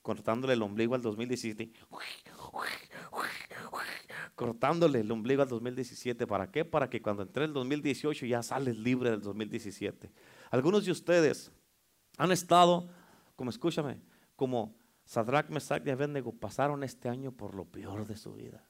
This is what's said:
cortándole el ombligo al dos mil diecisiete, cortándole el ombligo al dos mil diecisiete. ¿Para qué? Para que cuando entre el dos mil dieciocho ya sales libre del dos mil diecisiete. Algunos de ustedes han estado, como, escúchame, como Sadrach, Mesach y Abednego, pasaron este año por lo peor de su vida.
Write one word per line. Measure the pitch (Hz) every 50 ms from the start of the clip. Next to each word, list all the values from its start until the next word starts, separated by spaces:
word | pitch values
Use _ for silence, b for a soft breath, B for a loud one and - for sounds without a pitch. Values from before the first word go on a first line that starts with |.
cortándole | _ - 107 104 - - 113 120 131 131 131
el | 117 110
ombligo | 98 101 110 113 117 127
al | 127 120
dos | 113 104 104
mil | 117 120
diecisiete, | 123 120 - 113 107 107 110 - B B B B - - - - - - - - - - - - - - - - - - - - - - - - - - - - - - - - - - - - - - - - - - - B B B B B B
cortándole | - 123 117 113 117 - 135 165 170 170 165 139 120
el | 107 104 117
ombligo | 113 107 120 135 139 143
al | 131
dos | 123 113
mil | 117 123 123
diecisiete. | 131 127 - - - - 123 120 120 123
¿Para | - 104 98 95 92
qué? | - 147 165
Para | 165 - 151 139 120
que | - 110 -
cuando | 107 104 101 98
entre | 92 - 131 147
el | 160 147
dos | 139 127
mil | 127 143 151 143
dieciocho | 143 131 117 - 151 151 - 139
ya | 117 123 120 117
sales | - 123 131 139 127 117 107
libre | 110 123 127 127 123 120
del | 113 104
dos | 101 101 98
mil | 104 110 104
diecisiete. | 110 113 - 101 92 - 104 95 - - - - B B B B B B B B
Algunos | B 123 127 160 202 208 -
de | 180 165
ustedes | - - - 175 175 160 139 - - - - - _ _ _ _ _ _ _ _ _ _ _ _
han | - 147 175 185
estado, | 175 180 - 170 175 180 175 175 170 175 175 B B B B B B B B B
como, | - 131 123
escúchame, | 110 117 - 170 160 - 151 139 110 107 - b b b b b b
como | - 139 127 127 120 104 110 - b b b b b b
Sadrach, | - - 120 110 113 131 147 151 -
Mesach | 156 147 - - 143 160 156
y | 147
Abednego, | 131 123 143 147 147 139 123 117 110
pasaron | - - 101 - - 135 147 147 139 139
este | 135 - - - 123
año | 120 131 135 135 123
por | - 101 101 95
lo | 98 87
peor | - - 101 98 95 98 104 107
de | 107 107
su | - - 104 104
vida. | 110 110 - - - _ _